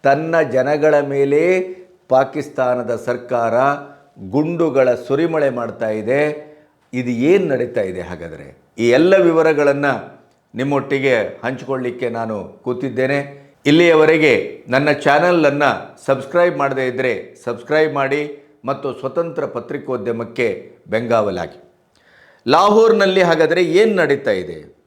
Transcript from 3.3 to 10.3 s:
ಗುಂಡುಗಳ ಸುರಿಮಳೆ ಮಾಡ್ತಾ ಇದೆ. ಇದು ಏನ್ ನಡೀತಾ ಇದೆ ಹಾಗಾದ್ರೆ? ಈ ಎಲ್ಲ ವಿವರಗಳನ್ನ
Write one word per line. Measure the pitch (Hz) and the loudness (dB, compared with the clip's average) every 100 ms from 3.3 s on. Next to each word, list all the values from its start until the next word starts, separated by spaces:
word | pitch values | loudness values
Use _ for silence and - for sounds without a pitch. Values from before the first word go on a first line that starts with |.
| 123 113 117 139 - - - _ - 95 | -2 0 2 0 -2 -10 -20 _ -20 -4
ಗುಂಡುಗಳ | 127 156 170 165 135 127 117 | -2 -2 0 0 2 2 0
ಸುರಿಮಳೆ | - 139 165 160 139 | -2 -2 0 0 -2
ಮಾಡ್ತಾ | 120 113 107 110 | -2 -8 -6 -6
ಇದೆ. | 107 104 135 151 151 - - _ _ _ | -4 -2 0 -2 -4 -14 -20 _ _ _
ಇದು | 123 123 | -6 -4
ಏನ್ | 117 139 196 175 | -2 2 2 2
ನಡೀತಾ | 131 120 120 | -2 -2 -4
ಇದೆ | 95 92 | -4 -6
ಹಾಗಾದ್ರೆ? | 85 87 82 78 71 - _ - | -10 -12 -14 -16 -18 -20 _ -2
ಈ | 117 | 2
ಎಲ್ಲ | 127 175 190 | 4 6 4
ವಿವರಗಳನ್ನ | 170 165 160 147 143 139 143 117 - - _ | 4 4 2 2 2 2 -2 -2 -8 -20 _